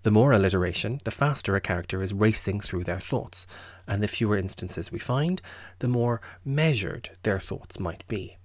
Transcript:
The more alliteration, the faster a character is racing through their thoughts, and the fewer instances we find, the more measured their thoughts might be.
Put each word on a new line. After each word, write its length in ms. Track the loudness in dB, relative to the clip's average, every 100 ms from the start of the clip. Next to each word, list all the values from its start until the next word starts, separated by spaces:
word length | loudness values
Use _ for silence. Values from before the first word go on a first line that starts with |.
The 80 | 6
more 220 | 6 8
alliteration, 680 | 6 6 4 2 0 -4 -4
the 80 | -6
faster 420 | 0 0 0 0
a 60 | 0
character 420 | 0 -4 -2 -4
is 100 | -2
racing 460 | 2 2 2 -2 -4
through 240 | -4 -4
their 160 | -2 -4
thoughts, 480 | -2 -4 -4 -12 -14 -16 -20 -18 -4
and 160 | -2
the 60 | 0
fewer 280 | 0 2 2
instances 540 | 0 -4 -6 -6 -6
we 80 | -8
find, 420 | -2 0 0 -2 -6 -18 -20 -4
the 80 | 0
more 340 | 2 2 0 -6 -12
measured 640 | -4 2 2 2 -2 -6 -12 -4
their 160 | 0 0
thoughts 400 | -2 -10 -8 -6
might 240 | -6 -6 -6
be. 300 | -6 -6 -16